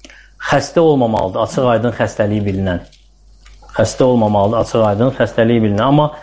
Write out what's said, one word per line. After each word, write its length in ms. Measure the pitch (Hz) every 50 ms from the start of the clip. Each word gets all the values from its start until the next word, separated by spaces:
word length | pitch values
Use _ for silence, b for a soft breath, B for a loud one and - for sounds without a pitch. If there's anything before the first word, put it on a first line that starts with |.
| B B B B B B B B
xəstə 400 | - - 147 139 - - - 175
olmamalıdır, 600 | 165 160 147 131 120 110 110 - - 92 - 117
açıq 280 | 110 - - 143 131 123
aydın 240 | 117 110 117 120 110
xəstəliyi 460 | - 117 101 - - 107 101 107 107 104
bilinən. 340 | 104 95 95 95 92 87 82 - - - _ _ _ _ _ _ - - - - - - - - -
Xəstə 320 | - - 117 - - - 135
olmamalıdır, 540 | 127 123 117 107 104 104 101 98 104 117
açıq 280 | 113 110 - - 117 110
aydın 240 | 104 101 104 120 131
xəstəliyi 520 | 127 - 117 - - - 113 113 120 117 110
bilinən. 200 | 104 101 104 117
Amma 240 | 135 143 151 151 147 B B